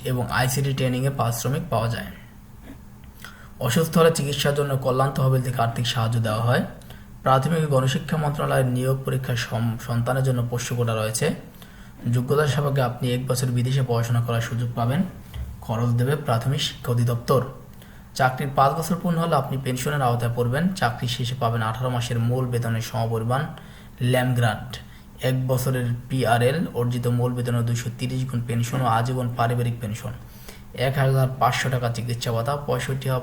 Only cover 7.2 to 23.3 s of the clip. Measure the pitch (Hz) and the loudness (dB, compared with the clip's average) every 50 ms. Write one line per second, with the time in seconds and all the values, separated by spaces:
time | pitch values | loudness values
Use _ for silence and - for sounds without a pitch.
7.2 | - 139 131 135 135 151 170 160 156 147 139 131 131 131 - 160 - - 160 156 | 2 4 4 4 4 2 2 2 2 4 4 2 4 2 0 0 -2 -2 -2 0
8.2 | 151 147 143 - 147 139 139 135 131 127 123 123 127 131 135 135 - 135 131 131 | 0 0 0 0 0 2 2 2 2 2 2 0 2 0 0 0 -2 -2 -4 -2
9.2 | 131 - 123 117 - - 123 113 117 117 113 117 - - 120 117 120 127 131 135 | -2 -2 -2 -4 -2 -2 -2 0 0 0 -2 -4 -4 -4 -2 0 0 0 0 2
10.2 | 131 135 123 123 120 120 123 123 - - 127 120 120 113 110 110 110 110 113 - | 2 2 2 0 0 -2 -2 -4 -4 -4 -2 -2 0 0 0 0 -2 -2 -2 0
11.2 | 143 165 196 - - - - - - - - - - - - - - 120 120 123 | 0 0 0 -2 -8 -16 -18 -20 -20 -20 -20 -20 -20 -20 -18 -6 -4 0 0 0
12.2 | 123 - 143 147 151 143 123 151 143 139 131 139 123 120 120 - 135 123 123 123 | 2 2 2 4 4 2 2 0 0 2 2 2 2 0 0 -2 -2 -2 -2 -2
13.2 | 135 - 127 - 139 127 120 123 120 131 135 139 127 - 117 117 117 - 120 120 | 0 0 0 0 0 0 2 2 2 2 2 2 2 2 2 0 2 2 2 0
14.2 | 117 120 117 117 117 - 117 117 120 120 - 120 117 120 135 175 190 - - - | 2 2 0 0 0 -2 -2 -2 -4 -2 -2 0 0 2 2 2 0 -2 -4 -10
15.2 | - - - - - - - - - - 110 113 120 120 117 117 120 135 151 151 | -14 -12 -10 -8 -8 -8 -10 -10 -6 -4 -2 0 2 2 4 2 4 2 2 0
16.2 | - - 117 113 - 131 143 156 - - - - - 127 120 120 120 120 120 117 | 0 0 0 2 2 2 0 0 -2 -4 -6 -6 -2 0 2 2 2 2 2 0
17.2 | - - 117 120 - - - - - - - - - - - - - - - - | 2 2 2 2 2 0 -6 -14 -16 -18 -18 -20 -20 -18 -20 -20 -20 -12 0 2
18.2 | 135 127 131 - 151 135 - 143 135 139 156 165 160 - 185 170 - 175 165 165 | 2 2 2 0 -4 0 4 4 4 4 4 2 0 0 -2 0 0 0 0 2
19.2 | 170 165 151 135 135 - 139 131 - 131 127 - - 147 147 143 131 120 120 120 | 2 2 2 2 2 0 -2 -2 -2 -2 -2 -2 -2 -2 0 2 2 2 2 2
20.2 | 123 117 120 120 120 117 127 147 175 190 190 - 135 117 - - 131 120 - - | 2 0 0 0 0 2 2 2 2 0 2 2 0 0 0 -2 -2 -4 -2 -2
21.2 | 127 117 131 - 123 113 117 113 110 110 113 117 127 127 123 120 117 - 123 117 | -2 -4 -2 0 0 0 0 0 0 -2 -2 -2 -2 0 0 0 -2 0 0 0
22.2 | 117 120 123 127 127 123 120 117 117 113 113 110 113 - - 120 117 113 113 113 | 2 2 2 2 0 0 0 0 0 0 -2 -2 -2 -4 -2 -2 0 0 0 0
23.2 | 113 117 | 0 0